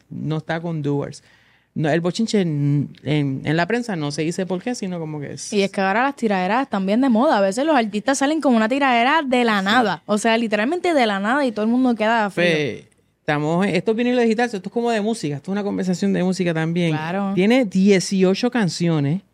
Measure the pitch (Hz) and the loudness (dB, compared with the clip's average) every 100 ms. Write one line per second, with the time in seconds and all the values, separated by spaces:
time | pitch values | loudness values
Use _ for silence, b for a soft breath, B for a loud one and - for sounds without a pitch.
0 | _ - 135 156 - 165 170 160 147 143 | _ -8 -6 -4 -4 -6 -4 -4 -2 -2
1 | 143 - b b b b b - 156 160 | -4 -10 b b b b b -4 0 0
2 | 170 - 226 214 175 147 143 143 - - | 0 -2 0 0 0 0 2 2 0 -6
3 | - 151 143 135 139 160 170 226 233 180 | -4 -2 -2 -2 -2 -2 0 -2 -4 -6
4 | 147 151 160 175 185 185 247 247 190 175 | -6 -4 -4 -4 -4 -6 -6 -6 -6 -6
5 | 160 151 143 - - 214 190 196 190 202 | -8 -8 -10 -12 -4 -2 0 0 0 0
6 | 262 277 226 196 185 226 269 202 190 214 | -2 -2 -2 0 0 -2 -2 -2 0 2
7 | 269 214 285 233 196 202 302 294 220 208 | 2 4 4 2 2 0 0 2 0 -2
8 | 208 269 277 320 285 240 220 269 269 240 | -2 0 0 2 2 2 2 2 2 2
9 | 240 311 277 254 240 208 190 233 214 160 | 4 2 2 2 2 2 2 2 2 -2
10 | - 208 233 226 233 208 220 349 359 311 | -2 0 2 2 0 -2 -2 -2 0 2
11 | 226 196 202 277 277 214 214 240 254 226 | 2 0 0 0 0 0 0 2 2 2
12 | 214 233 208 180 175 156 147 95 - _ | 0 0 0 0 0 0 -2 -6 -12 _
13 | _ _ - 147 151 170 196 180 196 220 | _ _ -4 -2 0 0 2 0 0 0
14 | 247 247 233 220 240 214 196 240 233 226 | 0 2 2 2 0 -4 -6 -4 -2 0
15 | 202 226 147 143 143 202 202 190 185 175 | -2 -2 -4 -6 -4 -4 -4 -2 -2 0
16 | 196 190 180 185 175 160 160 170 175 156 | 0 0 0 0 -2 0 -2 0 0 0
17 | 160 185 196 196 196 254 233 190 196 190 | -2 -4 -2 2 4 4 2 2 4 4
18 | 175 196 185 190 247 240 190 - 175 160 | 2 2 2 2 0 0 -2 0 0 0
19 | 143 170 - | 0 -2 -6